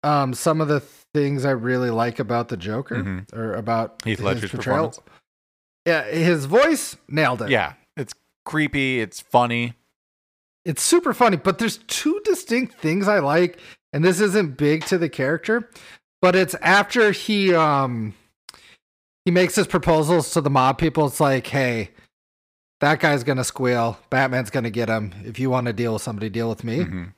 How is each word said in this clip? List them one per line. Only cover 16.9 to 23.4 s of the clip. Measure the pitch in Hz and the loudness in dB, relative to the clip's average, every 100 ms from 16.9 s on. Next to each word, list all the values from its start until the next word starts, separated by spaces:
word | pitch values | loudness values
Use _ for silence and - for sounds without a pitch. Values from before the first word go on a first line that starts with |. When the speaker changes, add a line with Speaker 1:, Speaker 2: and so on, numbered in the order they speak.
| 247 214 | 2 2
Speaker 1:
he, | 190 - 208 190 | 2 -2 0 4
um, | 170 156 143 135 117 107 - _ _ - - - _ _ _ _ _ | 4 4 2 0 -2 -6 -10 _ _ -20 -20 -20 _ _ _ _ _
he | - | 0
makes | 175 180 | 2 2
his | - 185 | 2 0
proposals | 180 170 160 151 175 - | 0 2 2 4 2 2
to | 175 | -2
the | 139 | 2
mob | 139 131 139 | 4 2 2
people. | 160 160 147 | 0 2 0
It's | - | 2
like, | 147 131 - | 2 2 -2
"Hey, | 143 127 117 101 _ _ _ _ _ _ _ _ _ | -2 0 -2 -6 _ _ _ _ _ _ _ _ _
that | 147 156 | 0 2
guy's | 160 143 | 2 2
gonna | 120 131 | 0 -2